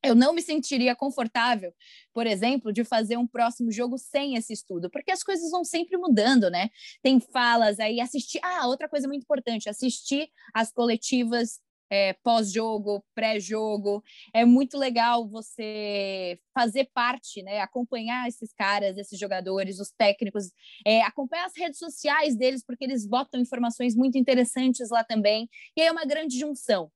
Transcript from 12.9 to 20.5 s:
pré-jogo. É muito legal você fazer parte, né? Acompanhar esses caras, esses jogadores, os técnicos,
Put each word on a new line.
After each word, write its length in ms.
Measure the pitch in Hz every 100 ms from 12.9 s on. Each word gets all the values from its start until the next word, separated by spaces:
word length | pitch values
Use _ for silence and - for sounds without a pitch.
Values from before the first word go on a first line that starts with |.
| 202 _
pré-jogo. 880 | - 220 214 185 220 214 214 202 202 - - -
É 100 | 226
muito 320 | 240 247 269 285
legal 520 | 262 233 233 240 220
você 1080 | 220 220 - 214 214 208 202 196 190 180 175 _
fazer 380 | - 240 220 262
parte, 520 | - 240 254 - -
né? 160 | 190 208
Acompanhar 680 | 190 254 240 240 220 247 247
esses 260 | 240 226
caras, 460 | _ 196 208 202 190
esses 180 | 196 190
jogadores, 640 | 196 190 180 190 190 190
os 140 | 202
técnicos, 580 | _ 208 202 214 208 185